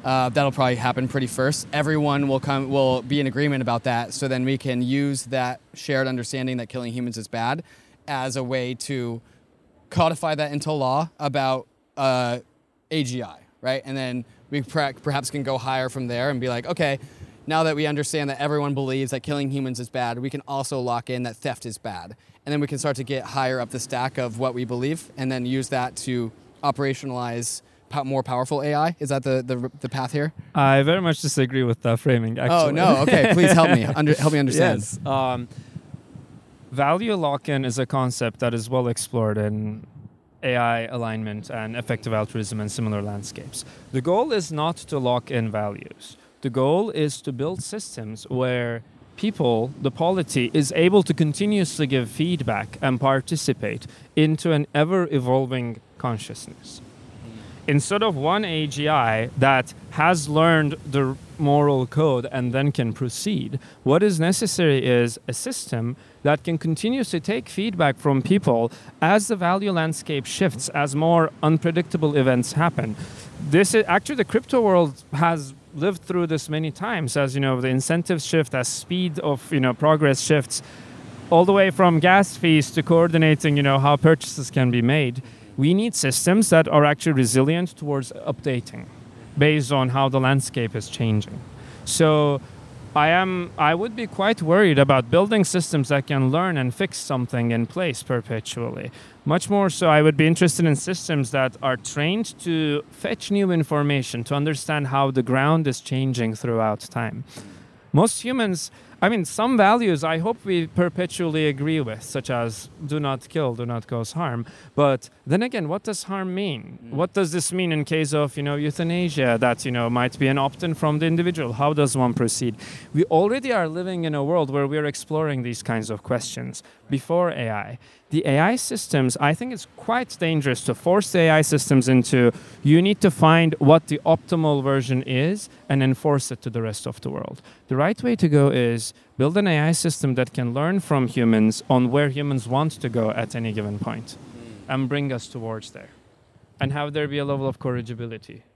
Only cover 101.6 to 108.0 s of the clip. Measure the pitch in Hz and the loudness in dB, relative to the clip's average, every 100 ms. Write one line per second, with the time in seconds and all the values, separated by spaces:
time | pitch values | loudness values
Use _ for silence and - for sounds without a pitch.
101.6 | 135 127 - - 151 202 233 - 175 160 | -4 -4 -6 -4 -2 -2 -4 -8 -4 -2
102.6 | 156 147 - - - - - 202 196 170 | 0 -2 -6 -10 -8 -6 -2 0 2 2
103.6 | 151 151 147 143 120 120 113 143 147 147 | 2 0 2 0 -2 -6 -4 -2 0 -2
104.6 | - 151 139 139 139 135 123 127 139 160 | -2 -2 0 0 2 2 2 2 4 2
105.6 | 147 123 - 131 135 120 113 110 123 113 | 2 -4 -4 -2 0 0 -2 -2 -2 0
106.6 | 110 104 - - 113 110 131 - - - | 0 -2 -6 -6 -6 -8 -14 -16 -20 -20
107.6 | - - _ 139 | -20 -20 _ 4